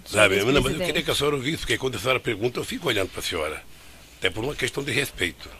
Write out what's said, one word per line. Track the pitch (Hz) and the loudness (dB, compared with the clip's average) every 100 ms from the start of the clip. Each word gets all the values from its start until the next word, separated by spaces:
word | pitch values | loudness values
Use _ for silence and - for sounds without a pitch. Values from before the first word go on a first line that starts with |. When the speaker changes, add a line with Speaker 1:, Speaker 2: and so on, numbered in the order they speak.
Speaker 1:
senhor | - 101 | -2 6
Speaker 2:
Sabe, | 104 98 | 6 6
não, | 107 | 4
mas | |
eu | 143 | 4
Speaker 1:
ex-presidente. | 131 151 170 | 4 0 0
Speaker 2:
queria | 160 | 0
que | 156 | 0
a | |
senhora | 143 143 143 | 2 2 0
ouvisse, | 127 160 | 0 -2
porque | - 113 | -2 0
quando | 131 117 | -2 -2
a | |
senhora | 113 127 | 0 0
pergunta, | 123 104 120 123 | 0 0 -2 -2
eu | |
fico | - 123 165 | -6 -4 0
olhando | 107 95 | 0 0
pra | - | -2
senhora. | - 87 78 76 - - - - - - | -4 -2 -2 -4 -12 -18 -18 -20 -20 -4
Até | 95 | -2
por | 101 | 0
uma | 120 147 | -4 -2
questão | 123 - | -4 -2
de | 139 | -2
respeito. | 113 135 - 90 - - - | 0 -2 0 -2 -2 -14 -16